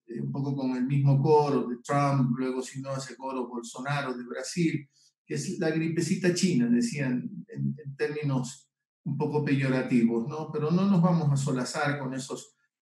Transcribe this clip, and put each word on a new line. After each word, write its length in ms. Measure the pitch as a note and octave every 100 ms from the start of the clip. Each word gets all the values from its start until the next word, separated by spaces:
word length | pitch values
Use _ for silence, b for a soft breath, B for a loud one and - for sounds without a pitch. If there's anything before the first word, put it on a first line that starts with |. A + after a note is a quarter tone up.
| -
eh, 120 | A#2
un 120 | C#3
poco 240 | C#3+ C#3 C3+
con 200 | C3 B2+
el 120 | B2+
mismo 340 | C#3+ C#3 C#3
coro 460 | D3+ D3+ C#3+ B2+ A#2+
de 100 | A#2+
Trump, 520 | - C#3+ C#3+ C#3 A#2+ A#2+
luego 280 | C3 C3
si 180 | B2 C3+
no 80 | C3+
hace 260 | C3+ - A#2+
coro 320 | C3 C3 A#2
Bolsonaro 680 | A#2+ - C3+ C3+ C#3+ C3 B2
de 80 |
Brasil, 680 | A#2+ C3 C3 F3+ E3 C#3+ - b b _
que 120 | - D3
es 240 | F#3+ -
la 100 | D#3+
gripecita 640 | E3 E3 E3 - F#3+ F3+
china, 340 | F3 F#3 C3 A#2+
decían 640 | A#2+ A#2 C#3+ C3+ B2 A#2+ F#2 -
en, 280 | C#3+ C#3 C#3 C#3+
en 100 | -
términos 680 | D3+ D3 D3 C3 - - _ _ _ _ -
un 120 | C#3
poco 280 | D3+ D3 C#3+
peyorativos, 840 | C3+ C3 B2+ - B2 A2+ A#2 C3+
¿no? 240 | D3+ D#3
Pero 180 | D3+ D3+
no 160 | F3+ G3
nos 160 | F#3
vamos 300 | F3+ E3+ C#3+
a 60 | C#3
solazar 600 | C#3 B2+ B2 D#3 C#3+ C#3+
con 160 | B2+
esos 400 | C3 - C3 - _ _ _